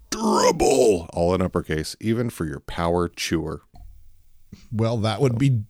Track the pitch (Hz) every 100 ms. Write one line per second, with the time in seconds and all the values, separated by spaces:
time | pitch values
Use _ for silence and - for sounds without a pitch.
0 | - 208 220 - - 156 - - 120 90
1 | 82 - 85 92 90 87 76 78 78 -
2 | 110 113 117 - 80 69 - - 85 87
3 | 87 - - - 80 78 _ - - -
4 | - - - - - - - 107 113 117
5 | 104 104 135 117 139 120